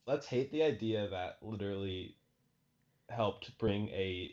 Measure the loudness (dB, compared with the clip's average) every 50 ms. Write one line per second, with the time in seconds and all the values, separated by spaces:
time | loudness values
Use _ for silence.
0 | _ 0 0 0 0 0 0 0 0 2 2 4 4 4 4 2 0 0 2 0
1 | 0 -2 -2 -4 -4 -6 -6 -10 -10 -8 -6 -4 -4 -2 -2 -2 -2 -2 -4 -4
2 | -6 -10 -14 _ _ _ _ _ _ _ _ _ _ _ _ _ _ _ _ _
3 | _ -6 0 2 2 2 2 -2 -8 -16 -4 0 2 2 4 2 0 -2 0 0
4 | 0 0 -2 -4 -6 -8